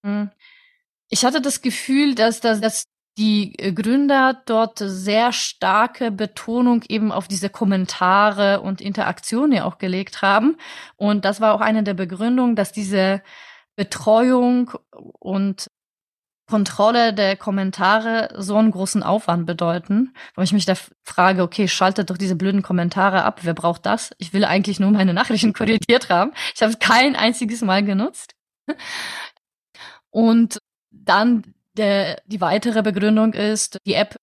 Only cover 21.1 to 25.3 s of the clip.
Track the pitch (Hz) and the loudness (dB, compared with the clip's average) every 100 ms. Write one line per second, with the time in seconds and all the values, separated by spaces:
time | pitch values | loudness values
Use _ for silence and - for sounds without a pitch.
21.1 | - 180 185 175 - 196 - 190 190 185 | 2 2 4 -2 0 -2 2 0 0 -4
22.1 | 180 190 175 190 196 190 180 175 196 196 | -4 -4 -2 0 0 0 -2 -2 2 2
23.1 | 185 - - 175 160 170 170 - 220 - | 2 -2 -4 -6 -2 -2 -2 -2 -4 -4
24.1 | - 170 196 202 185 196 185 196 208 190 | -14 -6 -2 2 2 0 0 2 4 2
25.1 | 175 190 | 2 0